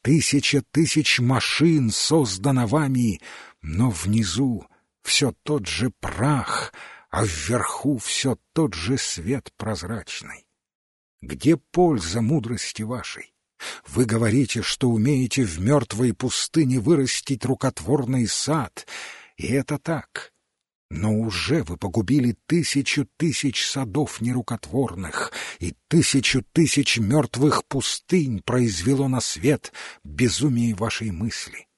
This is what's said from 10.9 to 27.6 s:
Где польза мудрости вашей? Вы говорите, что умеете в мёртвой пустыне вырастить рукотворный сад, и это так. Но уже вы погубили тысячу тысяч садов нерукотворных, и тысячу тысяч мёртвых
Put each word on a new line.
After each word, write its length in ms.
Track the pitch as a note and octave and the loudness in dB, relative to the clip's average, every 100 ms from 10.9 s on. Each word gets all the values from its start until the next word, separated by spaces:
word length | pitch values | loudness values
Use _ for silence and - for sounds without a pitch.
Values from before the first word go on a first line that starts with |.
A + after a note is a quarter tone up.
| _ _ _ | _ _ _
Где 360 | - C2+ C#3 E3 | -12 0 2 2
польза 640 | _ - F3 B2+ E2 A2+ | _ 2 4 2 -2 -2
мудрости 600 | A2+ D#3 A2 A#2+ - - | 0 0 -2 -6 -6 -8
вашей? 500 | A2 B2 - - - _ _ _ - - - | -8 -8 -10 -14 -18 _ _ _ -14 -14 -6
Вы 180 | A#2 | 0
говорите, 560 | B2 A2+ A2+ B2 B2 A#2 | 2 2 4 4 2 -2
что 280 | G2 - B2+ | -4 0 2
умеете 540 | A2+ A#2+ C#3 B2+ - | 2 4 2 2 0
в 160 | A2 D#2+ | 0 0
мёртвой 540 | G2+ D3 - G2+ B2 | 2 2 2 0 0
пустыне 680 | - B2+ - - E3 C3+ C3 | 0 -2 -2 0 2 2 2
вырастить 680 | G2+ D#3+ B2+ - - C3 | 4 4 2 -2 -4 -4
рукотворный 840 | A#2+ C3 - - E2 D3 A#2+ C3 A2+ | -2 0 -2 -4 0 0 2 0 0
сад, 600 | - - D#3 G#2+ - - - - - - - | -2 0 -2 -2 -10 -16 -16 -16 -18 -20 -10
и 100 | C#2 | -2
это 300 | C3 - D3 | -2 -2 -4
так. 540 | - D#3+ - - - _ _ _ _ _ _ | -4 -6 -6 -14 -14 _ _ _ _ _ _
Но 220 | D2+ G#2 | -2 0
уже 520 | G#2+ A2+ F2 E2+ D#3 | 2 0 -2 0 0
вы 140 | F2 E2+ | -2 -6
погубили 580 | G2 A2+ F#2 C#3+ A#2+ G#2+ | -2 -2 2 2 2 -2
тысячу 640 | - E3+ C#3+ C#3+ B2 - C3+ _ | 0 0 2 0 0 -2 -4 _
тысяч 480 | D#3 B2+ C#3+ G#2+ | -2 0 -2 -2
садов 560 | - C#3 A#2+ A#2 C#3+ - | -4 -4 -2 -2 -2 -2
нерукотворных, 1080 | A#2 B2 - A#2+ - B2+ B2 F2+ F2 - - - - - | -2 -2 -4 -8 -4 -2 -2 -4 -6 -6 -6 -8 -12 -8
и 140 | E2+ - _ | -8 -8 _
тысячу 560 | E3 - C#3 - C3 - | 4 4 2 2 0 0
тысяч 480 | - D#3+ - C3+ A#2 | 2 4 4 0 0
мёртвых 680 | G2+ D3+ C3+ A#2+ D3 - | 2 2 2 2 2 2